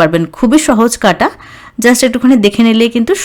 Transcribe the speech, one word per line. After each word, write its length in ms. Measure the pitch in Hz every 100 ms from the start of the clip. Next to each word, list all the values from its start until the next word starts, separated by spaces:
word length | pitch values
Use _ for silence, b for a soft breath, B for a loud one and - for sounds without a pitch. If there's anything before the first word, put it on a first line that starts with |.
পারবেন। 220 | 156 170 160 -
খুবই 220 | 240 302 311
সহজ 240 | 220 233 -
কাটা, 240 | 214 175 285 - B B B -
just 180 | 226 247 254
একটুখানি 300 | 240 254 262 202
দেখে 160 | 208 226
নিলেই 220 | 220 233 233
কিন্তু 160 | 233 392